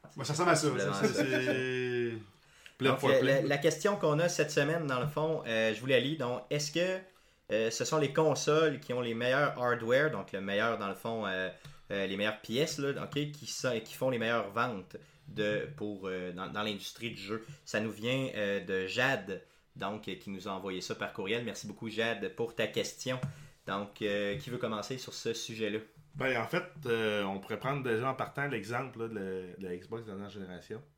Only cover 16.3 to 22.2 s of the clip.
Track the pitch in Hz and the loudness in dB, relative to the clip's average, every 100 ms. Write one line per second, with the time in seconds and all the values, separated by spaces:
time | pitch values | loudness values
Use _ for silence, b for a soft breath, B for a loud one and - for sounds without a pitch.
16.3 | 87 95 104 107 98 - - 117 98 98 | -6 -6 -2 -2 -4 -8 -8 -8 -8 -6
17.3 | 110 B 147 - 110 110 104 117 131 131 | -6 B -16 -4 -2 -2 -4 -2 0 -2
18.3 | - 101 101 90 95 92 110 131 127 95 | -2 0 -2 0 -2 0 2 2 2 -4
19.3 | 90 b b b - 98 104 - 92 - | -10 b b b -8 -6 -4 -6 -8 -8
20.3 | 95 101 95 98 92 - 110 101 - 98 | -8 -6 -6 -4 -6 -6 -6 -6 -4 -2
21.3 | 117 117 95 104 98 113 101 113 107 | -2 -2 -8 -10 -8 -6 0 0 0